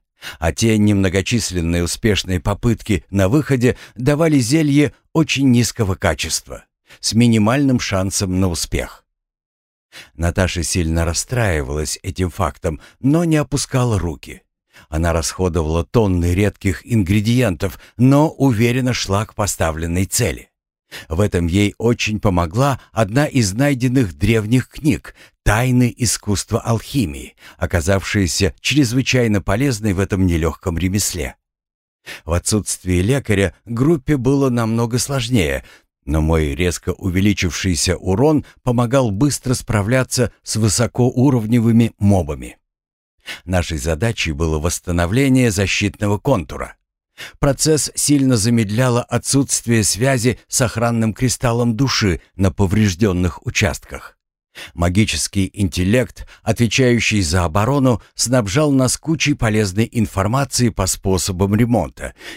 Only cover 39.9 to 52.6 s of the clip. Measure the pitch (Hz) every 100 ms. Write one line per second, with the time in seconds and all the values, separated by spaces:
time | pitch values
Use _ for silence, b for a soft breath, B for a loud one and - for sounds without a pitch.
39.9 | 131 127 - 113 b - 110 110 - 113
40.9 | - 123 127 139 123 107 123 113 117 113
41.9 | - 101 98 76 69 62 - _ _ _
42.9 | _ _ _ B B - 90 82 78 78
43.9 | 76 117 104 - 71 82 78 85 - -
44.9 | 87 85 117 139 131 120 90 95 - 101
45.9 | - 104 101 143 113 76 71 64 - _
46.9 | _ _ B B B 143 131 156 151 -
47.9 | - - 143 135 120 110 117 101 110 127
48.9 | 120 - 117 - 139 135 - 117 117 98
49.9 | 101 131 131 123 113 - - 120 113 120
50.9 | 117 110 98 123 - 123 117 120 107 135
51.9 | - 104 78 b - 95 -